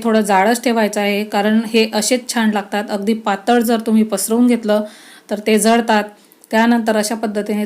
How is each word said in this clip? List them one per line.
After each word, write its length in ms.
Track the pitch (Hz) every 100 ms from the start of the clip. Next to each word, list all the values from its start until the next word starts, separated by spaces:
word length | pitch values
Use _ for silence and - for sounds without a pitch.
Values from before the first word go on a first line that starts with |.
थोडं 180 | 226 220
जाडच 420 | 208 190 202 240
ठेवायचं 380 | 247 226 208 208
आहे, 220 | 202 202
कारण 380 | 214 208 208 220 220
हे 240 | 226 220
असेच 400 | 214 214 254 247
छान 180 | 240 220
लागतात. 320 | 208 196 208 214
अगदी 240 | 208 202
पातळ 460 | 220 214 196 - 240
जर 200 | 226 226
तुम्ही 240 | 220 220
पसरवून 440 | 214 196 - 233 247
घेतलं 360 | 233 214 208 214 - - - -
तर 100 | 208 220
ते 120 | 214
जळतात. 440 | 214 233 226 214 208 - _ _ -
त्यानंतर 460 | 220 233 233 226 220
अशा 180 | 208 226
पद्धतीने 500 | 226 208 202 208